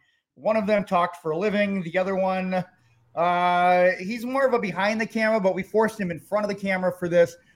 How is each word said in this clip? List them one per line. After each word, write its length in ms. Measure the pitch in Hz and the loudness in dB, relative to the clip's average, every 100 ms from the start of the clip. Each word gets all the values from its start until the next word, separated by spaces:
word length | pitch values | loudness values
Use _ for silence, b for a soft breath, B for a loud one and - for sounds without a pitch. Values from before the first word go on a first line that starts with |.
| _ _ _ - | _ _ _ -8
One 200 | 160 220 | -2 -2
of 120 | 202 | 0
them 160 | 208 | 0
talked 320 | - 180 175 - | 0 0 0 -4
for 160 | 160 | -6
a 40 | 160 | -4
living. 460 | 208 202 202 196 | -2 0 -2 -4
The 160 | 165 180 | -4 -2
other 160 | 185 | -2
one, 500 | 190 190 185 185 185 175 _ _ _ _ | 0 -2 -2 -2 -4 -6 _ _ _ _
uh, 760 | - 175 175 180 180 180 180 180 180 | -4 0 2 2 4 4 4 4 2
he's 260 | 185 233 240 | -4 -6 -4
more 180 | 269 | 0
of 100 | 262 | 2
a 40 | 233 | 2
behind 420 | 190 165 202 220 | 0 -2 -2 -2
the 60 | 220 | -4
camera, 320 | 220 220 220 | 0 0 2
but 160 | 190 | 0
we 80 | 185 | -2
forced 380 | 185 214 220 220 | -2 0 0 -2
him 100 | 185 | -6
in 80 | 165 | -8
front 260 | - 208 | -6 -4
of 40 | 208 | -4
the 120 | 196 | -4
camera 320 | 196 185 185 175 | -4 -2 -2 -2
for 100 | 175 | 0
this 280 | 175 170 - _ | 4 2 0 _